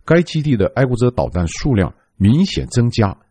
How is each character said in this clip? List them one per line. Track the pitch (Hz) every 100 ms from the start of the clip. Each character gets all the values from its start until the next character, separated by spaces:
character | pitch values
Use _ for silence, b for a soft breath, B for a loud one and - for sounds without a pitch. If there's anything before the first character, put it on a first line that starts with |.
| -
该 | 165
基 | 170 156
地 | 147 117
的 | 95 -
爱 | 131
国 | 120
者 | 123
导 | - 65
弹 | 90 85
数 | - 151
量 | 110 76 - _ -
明 | 95 143 190
显 | - 135
增 | 123 117
加， | 113 101 - _